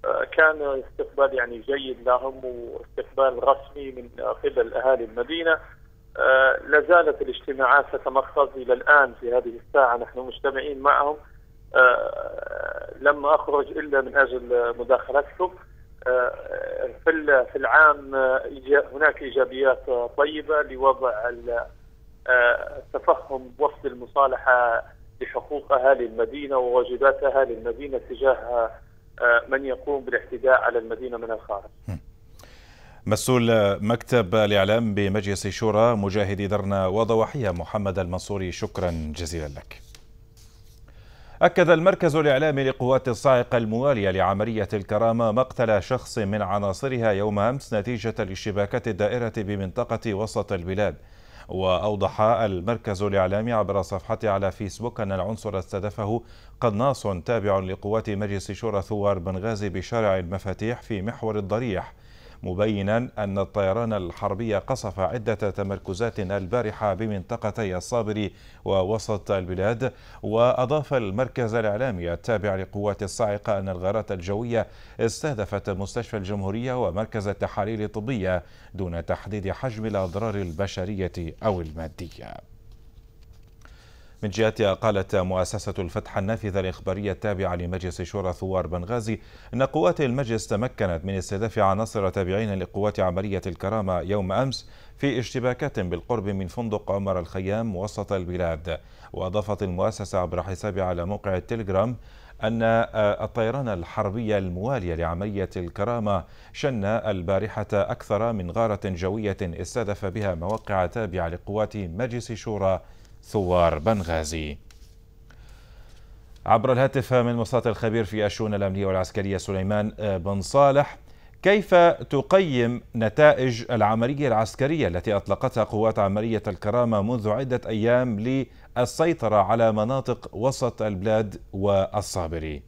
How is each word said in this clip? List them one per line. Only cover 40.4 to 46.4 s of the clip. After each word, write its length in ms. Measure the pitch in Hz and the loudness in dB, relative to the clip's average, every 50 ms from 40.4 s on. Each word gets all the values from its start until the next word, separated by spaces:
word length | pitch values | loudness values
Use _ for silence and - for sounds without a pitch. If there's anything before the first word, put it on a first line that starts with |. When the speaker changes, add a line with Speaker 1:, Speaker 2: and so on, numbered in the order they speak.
| - - - - - - - - - - - - - - - - - - - - | -20 -20 -20 -20 -20 -20 -20 -20 -20 -20 -20 -20 -20 -20 -20 -20 -20 -20 0 4
Speaker 2:
أكد 280 | 165 175 - 190 175 151 | 4 4 6 6 6 8
المركز 460 | 175 160 165 190 190 - 180 165 139 | 6 6 8 4 4 6 2 2 4
الإعلامي 480 | 160 151 147 135 135 156 156 143 135 135 | 4 4 4 4 4 4 2 2 2 0
لقوات 440 | 131 131 - 127 123 131 127 - | 0 0 0 2 4 4 4 2
الصاعقة 500 | 127 117 - - 143 131 123 120 - 127 | 0 -4 2 4 6 6 6 4 2 2
الموالية 540 | 120 117 107 110 117 131 143 139 110 98 95 | 0 2 2 -2 0 2 2 2 4 2 2
لعملية 560 | 90 95 90 90 98 98 104 117 110 110 98 92 - | 4 4 4 2 2 2 0 -2 0 -2 -2 -2 -2
الكرامة 580 | 104 92 - 107 104 113 113 113 117 117 110 | -6 -2 0 0 2 4 4 4 4 2 2
مقتل 520 | 104 123 131 - - - 120 110 107 98 87 | 2 2 0 0 0 0 2 4 4 2 2
شخص 340 | - 131 117 - - - | 0 -4 -4 -4 -6 -4
من 240 | 120 104 95 104 107 | -4 -2 -2 0 -2